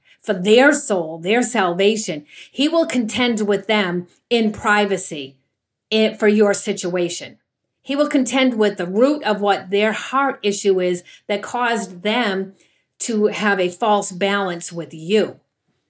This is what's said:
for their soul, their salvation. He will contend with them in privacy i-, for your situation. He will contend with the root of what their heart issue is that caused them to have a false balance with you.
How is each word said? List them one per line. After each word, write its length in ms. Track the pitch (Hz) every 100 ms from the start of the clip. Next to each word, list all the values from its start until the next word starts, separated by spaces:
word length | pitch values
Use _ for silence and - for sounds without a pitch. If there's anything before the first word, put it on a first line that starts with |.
| _ _
for 120 | -
their 380 | 190 190 226 285
soul, 460 | 285 - 190 160 165
their 260 | 175 233
salvation. 840 | 226 220 185 175 202 220 196 151 - - -
He 180 | - 294
will 160 | 330 330
contend 560 | 254 214 247 247 214
with 260 | 208 196 202
them 400 | 214 180 175 175 _ -
in 220 | 233 214
privacy 840 | 214 220 208 202 190 - 151 135 _ _ _ _ _ -
i-, 220 | 220 220
for 140 | 214 208
your 260 | 208 208
situation. 840 | 196 214 202 175 175 175 - 127 - _ _ _ _
He 120 | - 277
will 120 | 294
contend 520 | 285 254 262 262 220
with 180 | 208 202
the 80 | 175
root 380 | 196 269 294
of 180 | 214 202
what 300 | 202 190 180
their 200 | 202 214
heart 480 | 208 - 262 277 262
issue 360 | 208 196 202 185
is 240 | 180 180 - - -
that 140 | 202
caused 640 | - 240 240 226 185 175
them 500 | 208 240 214 190 190 - _ _ _ -
to 260 | - 214 208
have 340 | 208 208 190
a 100 | 180
false 420 | - 202 202 190
balance 600 | 180 196 202 190 175 -
with 220 | 170 151
you. 460 | 160 160 214 147 - _ _ _ _